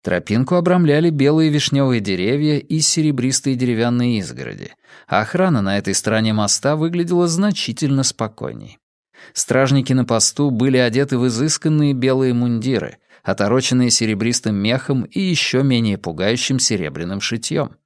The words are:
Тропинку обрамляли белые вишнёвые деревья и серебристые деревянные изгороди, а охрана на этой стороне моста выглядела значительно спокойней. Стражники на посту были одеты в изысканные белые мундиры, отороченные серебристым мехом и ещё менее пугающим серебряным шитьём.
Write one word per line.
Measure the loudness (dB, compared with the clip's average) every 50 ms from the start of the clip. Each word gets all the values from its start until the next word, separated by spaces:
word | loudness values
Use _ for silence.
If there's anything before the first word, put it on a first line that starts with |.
Тропинку | _ -2 -2 -2 -2 0 0 0 0 2 0
обрамляли | 0 2 2 2 4 4 4 4 4 2 2
белые | 2 2 2 4 4 4 2 2
вишнёвые | 2 0 0 0 0 2 2 2 0 0
деревья | 0 -2 -2 -2 0 0 0 0 0 0 0
и | -2 -2 _ -2 0
серебристые | 0 0 0 0 0 0 0 0 0 0 -2 -2 -2 -2 -2
деревянные | 0 0 0 2 0 0 0 2 0 0 0 0 -2
изгороди, | -4 -6 -10 -12 -12 -12 -12 -12 -14 -16 -18 _ _ _ -20 -20 -6
а | -2 0 0
охрана | 0 0 0 0 2 2 2 2
на | 2 0 -2
этой | -2 -2 -2 -4
стороне | -2 -2 0 0 2 2 2
моста | 0 0 0 0 -2 0 0 -2 0
выглядела | 0 -2 -2 -2 -2 -2 0 2 2 2
значительно | 2 0 0 0 0 -2 -2 -6 -8 -4 -4 -2 0 0 0 0
спокойней. | -2 -2 -4 -6 -6 -6 -10 -10 -10 -10 -12 -16 -18 -20 _ _ _ _ _ _ _ _ -20 -20 -12 _
Стражники | -6 -2 2 2 2 4 4 2 2 2 2
на | 0 0 2
посту | 0 0 0 0 0 0 0 0 0
были | 2 0 2 2 4
одеты | 4 2 2 2 0 0 0 0
в | 0 0
изысканные | 0 0 0 -2 -2 -2 -2 -2 0 2 2 2 2 0
белые | 0 0 0 2 2 2 2 2
мундиры, | 0 0 0 0 -2 0 0 -2 -2 -2 -4 -12 _ _ _ -20 _ _
отороченные | -4 -2 0 2 2 2 2 2 2 2 2 2 2
серебристым | 2 0 0 0 0 0 0 -2 -2 -2 -2 -2 -2
мехом | 0 0 0 0 -2 -2 -2 -2 -2 -2
и | -4 -4 -2
ещё | 0 0 0 0 -2 0 0 2 2
менее | 2 2 2 2 0 -2
пугающим | -2 -6 -8 -4 -2 -2 0 0 -2 -2 -2 -2 -2
серебряным | 0 -2 -2 -2 -4 -6 -6 -8 -8 -6 -6 -6
шитьём. | -6 -6 -6 -6 -6 -4 -4 -4 -4 -4 -8 _ _